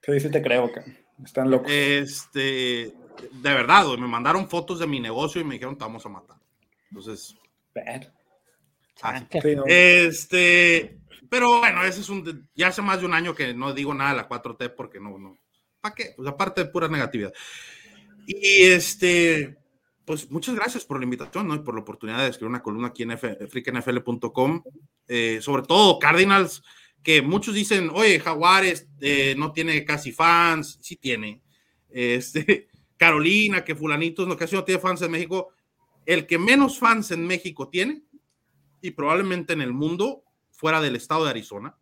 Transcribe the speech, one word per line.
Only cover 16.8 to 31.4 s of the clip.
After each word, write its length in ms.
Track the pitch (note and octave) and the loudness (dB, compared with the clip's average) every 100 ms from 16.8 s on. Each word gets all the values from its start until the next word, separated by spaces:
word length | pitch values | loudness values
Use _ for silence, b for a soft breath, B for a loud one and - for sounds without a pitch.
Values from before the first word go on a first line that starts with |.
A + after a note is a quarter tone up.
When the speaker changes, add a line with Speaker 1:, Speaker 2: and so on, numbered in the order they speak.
| E3 | -2
Speaker 2:
negatividad. 460 | D#3 A#2+ A#2+ G2 B B B B B B B B _ - | -2 -2 -4 -6 B B B B B B B B _ -12
Y 380 | G3 G3 G3 | -2 4 8
este, 920 | F#3 F3+ E3+ - F3+ F3 E3+ D#3 C#3 C#3+ _ _ _ _ | 8 8 2 0 2 4 4 2 -2 -12 _ _ _ _
pues 260 | - D3+ - | -10 -10 -6
muchas 240 | D3+ G3+ | -8 -4
gracias 300 | A3+ G#3+ B3 | -4 -4 -6
por 140 | - C3+ | -6 -6
la 60 | |
invitación, 440 | B2 B2 C#3+ F3 G3+ | -4 -6 -8 -6 -4
¿no? 60 | D3+ | -4
Y 40 | |
por 140 | D3 | -6
la 60 | A2 | -10
oportunidad 380 | G#2+ G2+ A2 A#2 | -10 -12 -8 -2
de 100 | C3+ | -4
escribir 220 | A#2+ A2+ | -4 -8
una 120 | B2 | -8
columna 260 | A#2 G#2+ B2 | -8 -6 -8
aquí 140 | B2 | -8
en 100 | A#2 | -8
F-, 360 | A#2 A#2+ G2+ G#2 | -6 -8 -8 -10
freak 200 | C3 - | -10 -6
N 100 | B2 | -6
F 100 | B2+ | -4
L 100 | B2 | -4
punto 300 | B2 A#2+ A2+ | -4 -6 -4
com. 300 | - C3+ E3 - - _ _ _ | 0 0 0 -8 -20 _ _ _
Eh, 300 | A#2+ A2+ A2 | -2 -2 -2
sobre 220 | B2 C#3 | -4 -4
todo 360 | B2 F3 G#3 E3+ | 2 6 6 6
Cardinals, 640 | D3 E3+ G3 G3 F#3 - b b b b | 4 4 6 4 2 -6 b b b b
que 200 | - D#3 | 2 4
muchos 320 | C3+ G3 G#3+ | 4 0 -2
dicen, 340 | G#3 G3+ G3+ E3 | -4 0 0 0
"Oye, 240 | E3 A3 E3+ | 2 4 4
Jaguares, 680 | E3+ D#3 E3+ F#3+ F#3+ E3+ - - | 0 0 4 4 4 -2 -10 -6
eh, 360 | C#3+ C#3+ C3+ C3+ | 0 2 2 0
no 140 | D3+ | -4
tiene 320 | D#3 E3 D3+ | -4 -2 -2
casi 260 | D3 D3 C#3 | -2 -4 -6
fans". 680 | - E3 E3+ E3+ D#3+ D3+ - | 2 4 6 4 2 -4 -14
Sí 160 | - E3+ | -18 -10
tiene. 440 | C3+ A#2 G#2+ G#2+ | -6 -6 -6 -14